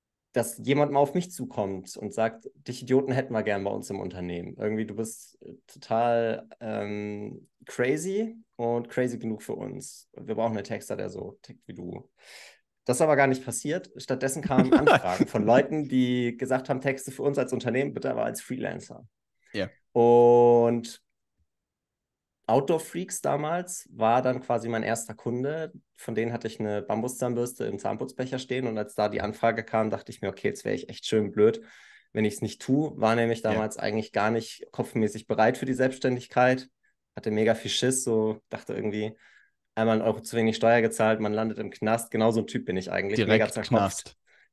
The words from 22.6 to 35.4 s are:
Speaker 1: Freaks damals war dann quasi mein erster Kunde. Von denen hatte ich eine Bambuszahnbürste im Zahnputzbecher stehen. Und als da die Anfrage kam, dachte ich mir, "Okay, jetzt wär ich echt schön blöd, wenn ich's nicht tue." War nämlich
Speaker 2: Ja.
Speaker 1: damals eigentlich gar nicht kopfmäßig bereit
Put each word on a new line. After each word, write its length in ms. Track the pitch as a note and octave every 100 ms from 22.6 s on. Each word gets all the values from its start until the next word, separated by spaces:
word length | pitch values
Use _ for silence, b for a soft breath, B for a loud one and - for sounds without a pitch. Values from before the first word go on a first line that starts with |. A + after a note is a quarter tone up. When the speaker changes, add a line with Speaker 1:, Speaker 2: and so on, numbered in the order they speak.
| - D#3+
Speaker 1:
Freaks 400 | - E3+ F#3 -
damals 640 | C#3+ C#3+ D3+ F3 F3+ - -
war 280 | - A2 B2
dann 200 | C3 B2+
quasi 260 | - A#2 A#2
mein 160 | A2+
erster 300 | G#2 A2+ -
Kunde. 580 | A2+ B2+ B2 C3+ D#3+ D#3+ - _ -
Von 180 | -
denen 200 | A2 A#2
hatte 140 | A#2+ A2+
ich 120 | -
eine 220 | G#2+ G#2
Bambuszahnbürste 800 | G2+ A2 B2 - B2 A#2+ A#2+ - A2+
im 140 | -
Zahnputzbecher 580 | G#2+ G#2+ - - B2+ B2+
stehen. 300 | - C3 B2+
Und 100 | A2
als 180 | G#2 -
da 120 | G#2+
die 140 | G#2
Anfrage 420 | G#2 A2 A#2 A2+
kam, 260 | A2 A2+ G#2+
dachte 220 | G#2 -
ich 100 | A2+
mir, 60 | G2+
"Okay, 200 | - G2+
jetzt 160 | - A2
wär 80 |
ich 160 | G#2 -
echt 160 | - -
schön 260 | A2 G2+
blöd, 300 | G#2+ G#2+ - B B B B B
wenn 140 | - G#2+
ich's 160 | G#2
nicht 200 | G#2 -
tue." 380 | - C3+ D3+ -
War 160 | A2 A#2
nämlich 260 | A#2 A2+
Speaker 2:
Ja. 0 |
Speaker 1:
damals 340 | A2 A2 G#2+ -
eigentlich 340 | G#2 G#2+ G#2
gar 180 | G#2 G#2
nicht 380 | A2+ - - -
kopfmäßig 540 | - - A#2+ G#2+ G#2+ -
bereit 300 | G#2+